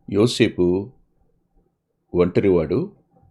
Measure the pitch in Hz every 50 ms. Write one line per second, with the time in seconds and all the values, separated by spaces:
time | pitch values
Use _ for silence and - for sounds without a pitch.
0 | _ - 101 98 107 123 - - 123 98 - - 90 87 90 95 101 127 - _
1 | _ _ _ _ _ _ _ _ _ _ _ _ _ _ _ _ _ _ _ _
2 | _ _ - 87 87 87 - 110 98 101 92 85 78 76 85 113 175 208 - _
3 | _ _ _ _ _ _